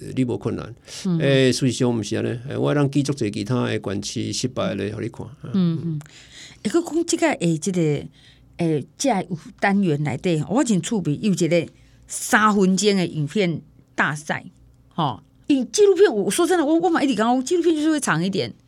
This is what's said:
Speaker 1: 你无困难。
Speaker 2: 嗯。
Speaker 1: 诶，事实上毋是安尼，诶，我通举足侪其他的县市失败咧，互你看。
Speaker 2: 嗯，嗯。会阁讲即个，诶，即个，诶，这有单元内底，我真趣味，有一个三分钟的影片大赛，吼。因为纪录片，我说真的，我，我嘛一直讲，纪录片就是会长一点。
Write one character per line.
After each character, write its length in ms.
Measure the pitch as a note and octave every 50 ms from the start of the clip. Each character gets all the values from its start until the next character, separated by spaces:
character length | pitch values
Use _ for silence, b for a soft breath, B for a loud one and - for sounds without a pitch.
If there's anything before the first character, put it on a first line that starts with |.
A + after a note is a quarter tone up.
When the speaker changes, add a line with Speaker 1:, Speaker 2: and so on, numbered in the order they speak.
| - G#2 G2
Speaker 1:
你 100 | - C3
无 100 | A#2+ A2
困 200 | G#2 - A#2 G2+
难。 180 | F#2 D2 - A#2+ B B B B B B
Speaker 2:
嗯。 140 | G3 F3 E3
Speaker 1:
诶， 320 | D3 C#3 C#3 C3+ C3 B2+
事 160 | B2 - - C3
实 40 |
上 240 | A2+ - C3 B2 A#2+
毋 60 | A2+
是 140 | G#2+ - A2
安 100 | G#2+ G#2+
尼， 40 | A2+ A2 A#2+ A#2 C#3
诶， 80 | A2 A2+
我 160 | B2+ C#3+ D3
通 160 | D3 C#3+ C#3
举 140 | C#3+ D3 C#3
足 100 | C#3+ C3+
侪 160 | - A#2 G#2
其 140 | G#2 G#2+ G2+
他 240 | G#2 B2+ B2 A#2+ A#2
的 120 | A2+ A2
县 240 | - G#2+ G2 G2+ G2+
市 300 | - - A2+ A2 A2 G2+
失 140 | - - B2
败 260 | - - G2+ G2 F#2+
咧， 180 | G2 G2 G2+ G#2+
互 80 | A2
你 80 | G#2+ A2
看。 180 | - - G2+ G#2 C3 - - - -
Speaker 2:
嗯， 260 | G3 F3+ E3+ E3 D#3+ -
嗯。 180 | E3+ D#3 D3+ D3 B B B B B B B B B B B
会 80 | - G#3+
阁 120 | - E4+
讲 240 | E4+ - D4 E4 E4
即 100 | E4 -
个， 100 | E4 E4+
诶， 320 | D#4 C4+ - F3+ E3+ E3 D#3
即 140 | - G3+
个， 100 | F#3 F3+ E3 D3+ D3 - - - b b b b b b b - - -
诶， 280 | E3+ E3 D#3+ C#3+ - - _ -
这 120 | - C#4
有 300 | A#3 F#3+ - - F#3+ D3 - - - -
单 200 | - G3+ G3 G3+
元 220 | G3+ F3 D3 C#3+ D3+
内 140 | D3 A#2 -
底， 260 | - F#3 E3+ D3+ D3 -
我 120 | F#3+ B3+
真 200 | D4+ A#3+ A3 F3
趣 120 | D#3 - A#3+ G#3+ E3+
味， 120 | D3+ D3 -
有 100 | - G#3+
一 160 | F#3 D3+ F3 D#3
个 200 | E3+ F3 D3+ - b b b b b b b
三 480 | - - - - - - A3 G#3+ G#3+ G3+
分 220 | G#3 F#3+ F#3 F#3+
钟 220 | F#3 G3 G#3 G3+ G3
的 100 | F3 -
影 180 | - D#3 D3
片 360 | C#3+ - G#3+ G3 F3 D#3+ - - - - - _ _ _
大 180 | - G#3 E3 D3
赛， 300 | D3+ - - F3+ C3+ - - - - - - - _ _ _
吼。 340 | _ - D#3+ C#3 A2 - - _ _ _ _ -
因 100 | D4+ C4+
为 80 | B3 -
纪 140 | - - G#4
录 100 | G4+ F#4+
片， 180 | E4 G4+ G4+ B3+
我 160 | G#3 F#3+ -
说 160 | F#3 - F4
真 140 | D4+ F#4 F4
的， 60 | D4+
我， 120 | C4+ D#4+ E4
我 100 | E4+ F#4
嘛 120 | E4+ -
一 60 | - C4+
直 80 | B3+
讲， 300 | G3 A3 A#3 B3 C4 B3+
纪 100 | C4 F4+
录 80 | F4 D#4
片 100 | F4 E4
就 80 | D4+
是 80 | D4 D#4+
会 80 | D#4 D4+
长 240 | - - E3 D#3
一 80 | E3+ G3
点。 240 | F#3+ F#3 B2 A#2+ - - _